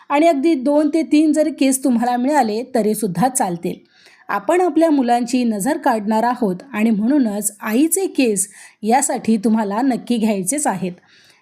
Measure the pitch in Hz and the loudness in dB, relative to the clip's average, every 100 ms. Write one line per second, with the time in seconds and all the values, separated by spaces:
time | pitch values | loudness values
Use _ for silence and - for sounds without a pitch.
0 | - 294 330 277 330 285 247 294 302 330 | -4 2 2 2 2 0 2 2 2 0
1 | 302 302 320 302 302 302 269 262 277 233 | 2 2 4 2 0 0 0 2 0 0
2 | 247 247 254 302 226 214 254 240 208 214 | 0 0 0 2 0 -2 -4 -2 0 -2
3 | 208 170 247 - 202 170 180 - _ _ | -4 0 0 0 -4 -4 -6 -8 _ _
4 | _ _ - 202 247 359 359 311 330 285 | _ _ -8 -4 0 0 2 2 2 2
5 | 240 240 240 254 240 208 214 320 285 220 | 2 0 0 0 0 -2 -2 0 0 0
6 | 202 220 233 247 214 180 - 208 220 202 | 0 0 0 0 -2 -4 -8 -2 0 2
7 | 220 294 226 202 208 - 220 226 320 381 | 2 2 0 -2 -6 -8 -2 0 2 0
8 | 381 - 247 196 - - - _ 208 262 | -2 0 0 0 -6 -12 -20 _ 0 0
9 | 277 180 190 220 220 220 202 208 269 214 | 0 -2 0 0 2 0 -2 -2 0 -2
10 | - 240 214 196 185 294 294 185 185 180 | -2 -2 0 -2 -4 -4 -2 -4 -6 -10
11 | _ _ _ _ | _ _ _ _